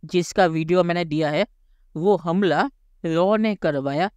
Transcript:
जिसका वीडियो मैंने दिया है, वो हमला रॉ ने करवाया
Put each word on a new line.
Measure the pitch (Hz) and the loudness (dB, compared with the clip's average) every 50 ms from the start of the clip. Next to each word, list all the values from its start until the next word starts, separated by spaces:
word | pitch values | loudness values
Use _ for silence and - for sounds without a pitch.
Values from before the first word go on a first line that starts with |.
| - | -16
जिसका | 160 - 180 175 - - - 190 | -2 -2 -2 -2 -2 2 2 2
वीडियो | 175 160 160 165 160 175 180 180 | 2 2 0 -2 0 2 2 2
मैंने | 170 170 175 175 | 2 0 -2 -2
दिया | 160 147 151 160 147 | -2 -2 -2 -2 0
है, | 151 151 202 - _ _ _ _ _ _ _ _ _ 156 | 0 -2 -2 -2 _ _ _ _ _ _ _ _ _ -4
वो | 160 196 208 175 | 0 2 2 2
हमला | 165 175 165 185 208 180 147 151 202 277 _ _ _ _ _ _ - | 0 -2 -2 0 2 2 2 2 0 -2 _ _ _ _ _ _ -6
रॉ | 170 160 165 175 196 214 | -2 0 0 2 2 2
ने | 214 220 220 208 | 2 0 0 -2
करवाया | 180 - 170 147 139 131 139 139 147 180 202 _ | -2 -2 -2 -2 -2 -2 -4 -2 -2 -2 -4 _